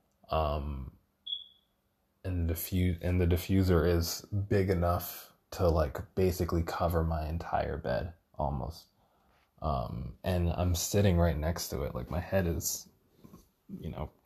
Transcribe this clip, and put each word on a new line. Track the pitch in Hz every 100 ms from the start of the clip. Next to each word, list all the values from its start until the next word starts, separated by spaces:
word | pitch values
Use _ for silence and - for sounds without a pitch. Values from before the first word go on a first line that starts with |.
| _ _ -
Um, | 78 78 76 73 67 65 - _ _ - - - _ _ _ _ _ _ _ 95
and | 90 82
the |
diffu-, | 85 - 95 90 87
and | 87 90
the | 87
diffuser | 87 - 95 92 85 82
is | 85 82 - - 101 98
big | 104 95
enough | 87 87 90 - - - _ _
to, | - 87
like, | 80 73 - - -
basically | 92 87 85 85
cover | 82 - 85 85
my | 80 80 78
entire | 82 - 73 71 73
bed | - 60 85 - _ -
almost. | 69 71 71 - - _ _ _ _ _ _ _
Um, | 78 67 57 58 64 -
and | - 90 85
I'm | - 90 87
sitting | - 104 101 85
right | 85 76
next | 80 85 -
to | 65
it. | 71 62
Like, | 62
my | 82
head | - 95 87
is, | 80 - - - _ _ _ - - _ _ - 196
you | 80
know, | - 73 -